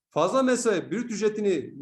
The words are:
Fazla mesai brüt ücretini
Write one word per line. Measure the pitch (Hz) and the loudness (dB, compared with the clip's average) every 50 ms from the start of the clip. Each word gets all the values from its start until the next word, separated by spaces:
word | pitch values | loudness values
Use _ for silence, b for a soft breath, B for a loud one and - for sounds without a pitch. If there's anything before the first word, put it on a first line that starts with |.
| _ _ | _ _
Fazla | _ 147 165 190 233 269 | _ 0 2 2 2 2
mesai | 262 254 247 240 247 226 196 160 135 131 | 2 2 2 2 2 0 0 0 -2 -4
brüt | 170 233 240 - | -6 -6 -6 -6
ücretini | 214 185 214 214 214 214 208 196 180 143 117 - - 139 | -4 -2 0 0 0 0 0 0 0 0 -2 -6 -10 -6